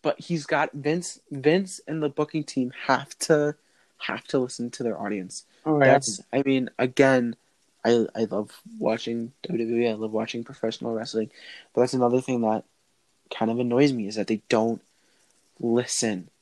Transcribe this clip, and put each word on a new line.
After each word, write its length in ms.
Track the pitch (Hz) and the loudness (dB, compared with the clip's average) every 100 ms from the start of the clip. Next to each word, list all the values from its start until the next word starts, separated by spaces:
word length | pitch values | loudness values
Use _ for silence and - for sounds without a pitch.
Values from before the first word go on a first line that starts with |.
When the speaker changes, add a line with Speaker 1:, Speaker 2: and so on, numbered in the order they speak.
Speaker 1:
But 160 | 302 - | -2 -4
he's 260 | - 170 147 | -4 -6 -2
got 260 | 151 156 | -2 -2
Vince, 460 | 143 143 170 170 - _ | -2 -2 -2 -4 -14 _
Vince 500 | 139 139 180 190 - - | 0 4 4 2 -10 -8
and 160 | 160 | -4
the 60 | 151 | -2
booking 340 | 147 151 160 | -2 -2 -2
team 300 | 147 - 123 - - | -4 -2 -2 -4 0
have 320 | 127 143 - | 0 0 -10
to, 360 | - 151 147 147 _ _ _ _ | 2 4 4 -2 _ _ _ _
have 260 | - 104 - | -8 -8 -2
to 120 | 139 | -2
listen 320 | 127 - 120 | -2 -4 -8
to 120 | - | -4
their 160 | 120 104 | -6 -4
audience. 440 | 104 104 90 - _ _ 156 | -4 -6 -6 -14 _ _ 0
Speaker 2:
Oh, 140 | 151 | 6
yeah. 140 | 135 | 8
Speaker 1:
That's, 280 | 139 135 - - | 6 4 -8 -4
I 120 | 131 139 | -2 2
mean, 240 | 135 127 - | 2 0 -2
again, 600 | 127 127 135 131 120 113 _ _ _ _ 110 | -2 4 6 6 2 -6 _ _ _ _ 2
I, 200 | 120 110 | 4 2
I 120 | - 110 | 0 -2
love 260 | 98 104 - 214 226 | -2 -6 -12 -18 -4
watching 540 | - 113 - 117 117 _ | -2 -2 -4 -6 -8 _
W 220 | - 113 113 | -8 -4 -2
W 160 | 117 | 0
E, 80 | 120 | 0
I 40 | |
love 180 | 107 110 | -2 -4
watching 320 | 107 113 120 | -4 -4 -8
professional 500 | 117 139 113 - 120 | -10 -8 -6 -6 -6
wrestling, 380 | 113 117 110 107 - - - - | -6 -4 -4 -4 -10 -20 -20 -6
but 80 | - | 0
that's 120 | 123 | 2
another 260 | 131 123 127 | 4 4 2
thing 200 | 127 123 | 0 -2
that 240 | 113 110 - _ _ _ _ _ _ | 0 -2 -4 _ _ _ _ _ _
kind 160 | - 113 | -4 -2
of 100 | 117 | 0
annoys 340 | 123 120 143 | 0 4 2
me, 140 | 123 101 | 2 -4
is 80 | 107 | -6
that 120 | 98 | -4
they 140 | 110 _ | -4 _
don't 320 | 113 113 113 _ _ _ _ _ _ _ _ | 0 2 -2 _ _ _ _ _ _ _ _
listen. 720 | 120 117 120 - 113 95 87 _ | 0 0 0 -2 -2 -2 -8 _